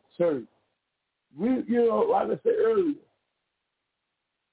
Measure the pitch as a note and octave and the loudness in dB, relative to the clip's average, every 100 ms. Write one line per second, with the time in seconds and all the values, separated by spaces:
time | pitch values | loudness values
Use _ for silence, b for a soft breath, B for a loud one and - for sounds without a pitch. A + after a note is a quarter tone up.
0 | _ - E3+ C#3 G#2+ _ _ _ _ _ | _ -2 0 0 -6 _ _ _ _ _
1 | _ _ _ C#3 A3+ B3+ - A#3+ A#3 G#3+ | _ _ _ -6 -2 -2 0 0 2 2
2 | - - G#3+ - A4+ - A4 A4 E4 C#4+ | 0 0 -2 -2 -2 0 2 2 0 -4
3 | - _ _ _ _ _ _ _ _ _ | -10 _ _ _ _ _ _ _ _ _
4 | _ _ _ _ _ | _ _ _ _ _